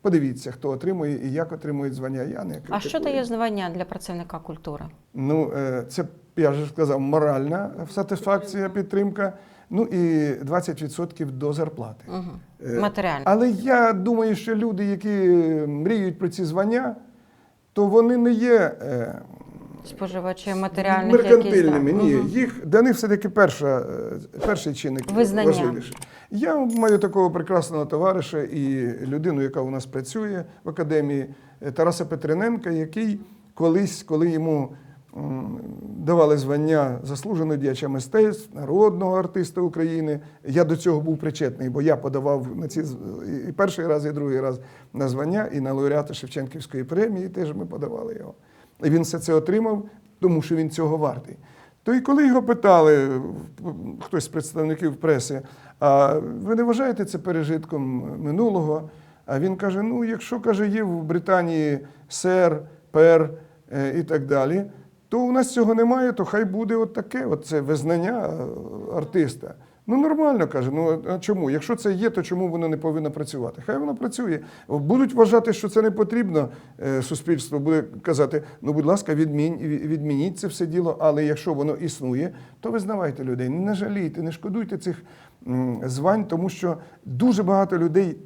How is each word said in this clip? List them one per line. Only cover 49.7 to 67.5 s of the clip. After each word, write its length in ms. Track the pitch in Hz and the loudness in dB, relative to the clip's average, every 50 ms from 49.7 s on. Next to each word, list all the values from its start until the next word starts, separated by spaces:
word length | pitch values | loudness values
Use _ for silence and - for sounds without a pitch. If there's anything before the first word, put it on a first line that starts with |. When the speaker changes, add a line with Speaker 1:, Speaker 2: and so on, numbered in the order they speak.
| 214 202 202 - - - _ _ _ _ | -2 -4 -6 -12 -18 -20 _ _ _ _
Speaker 1:
тому 220 | 180 185 170 156 | 2 2 2 2
що 140 | - - 170 | 0 0 0
він 140 | 160 160 156 | 0 0 -2
цього 280 | 156 170 160 151 160 | -2 -2 0 0 0
вартий. 400 | 160 151 139 120 127 - - - - - - - - - _ _ _ _ | 0 0 -2 -2 -6 -12 -16 -20 -20 -20 -20 -20 -20 -20 _ _ _ _
То 100 | 220 240 | 2 2
і 80 | 254 | 2
коли 260 | 254 277 277 294 294 | 4 4 4 6 6
його 160 | 269 247 254 - | 6 6 4 4
питали, 800 | 233 233 - - 202 185 170 156 156 151 139 135 135 135 131 135 165 - - - - - - - 175 - 80 - - - 57 | 2 0 4 8 8 10 10 10 10 8 8 6 2 0 -2 -4 -6 -10 -10 -14 -14 -16 -12 -12 -10 -10 -10 -12 -12 -12 -12
хтось 220 | - - - 156 - | -10 -6 -4 -4 -4
з 40 | |
представників 680 | - - 160 151 - - 165 156 156 160 156 175 156 135 | -4 -6 -8 -8 -6 -4 -4 -2 -2 -2 -2 -2 -4 -4
преси: 460 | 127 - 160 151 127 120 - 139 135 135 - - - - - - _ | 0 2 2 2 2 0 -4 -8 -8 -10 -14 -20 -20 -20 -20 -6 _
«А 400 | 143 147 139 139 139 139 156 156 | 4 6 6 6 6 6 4 0
ви 360 | 151 151 - - 190 196 226 | -2 -4 -8 -6 -2 -2 0
не 80 | 226 240 | 2 2
вважаєте 420 | 240 233 233 269 262 233 214 196 | 2 2 2 0 0 0 -2 -4
це 120 | - - | -4 -6
пережитком 840 | 170 - 185 170 165 151 147 160 156 160 - 165 147 135 131 127 123 - - 139 - - | -6 -4 -2 -2 -2 0 0 -2 -4 -4 -6 -6 -4 -4 -4 -4 -4 -6 -6 -8 -6 -4
минулого?» 680 | 147 151 190 233 226 196 180 156 151 151 156 156 156 - - - - - _ _ | -2 0 2 2 2 2 0 0 0 -2 -4 -6 -10 -18 -20 -20 -20 -20 _ _
А 140 | - 139 139 | -4 -2 0
він 160 | 160 190 190 | 0 0 -2
каже: 260 | 185 208 196 185 196 208 | -2 -2 -2 -2 -2 -2
«Ну, 200 | 226 240 240 233 | -2 -2 -2 -2
якщо, — 360 | 220 226 214 - - 240 233 | -2 -4 -6 -6 -6 -8 -2
каже, — 260 | 202 233 208 190 214 208 | 0 0 2 2 2 0
є 140 | 202 220 214 | 0 0 0
в 200 | 190 170 170 160 | -2 -2 -4 -2
Британії 760 | 156 170 175 - - 190 180 175 165 165 156 151 151 143 139 143 - - - - _ | -2 -2 -2 2 2 2 2 4 2 0 2 2 0 0 -2 -6 -14 -20 -20 -18 _
СЕР, 520 | - - - 185 185 185 180 170 151 151 - - - - _ _ | -10 -2 0 2 4 6 4 4 4 0 -6 -14 -20 -20 _ _
пер, 380 | - 156 160 165 165 160 160 147 156 - - - _ _ _ - 123 | 6 8 8 10 10 8 6 2 -2 -12 -18 -20 _ _ _ -8 -4
е, 260 | 139 139 139 131 170 | -2 -2 0 -2 -2
і 40 | 165 | -2
так 220 | 165 160 151 135 | 0 -2 -2 0
далі, 380 | 135 143 139 131 143 170 196 202 202 - - - _ _ _ _ _ | 2 2 2 2 2 0 0 -2 -4 -12 -20 -20 _ _ _ _ _
то 100 | - 240 | -2 0
у 120 | 247 247 | 0 2
нас 220 | 247 262 247 254 - | 2 2 0 2 2
цього 200 | 247 226 208 226 | 2 4 4 4
немає, 380 | 226 233 233 247 262 254 247 | 4 4 4 4 4 2 0
то 140 | 240 226 185 | 0 -2 -4
хай 200 | - - 208 226 | 0 0 0 0
буде 300 | 190 185 214 226 202 226 | 0 -2 -4 -2 0 0
от 180 | 226 220 226 220 | 0 0 -2 -4
таке: 320 | 226 196 - - 262 262 | -8 -8 -6 -6 -6 -2
от 200 | 226 165 143 - | -2 -4 -4 -4
це 160 | - | -2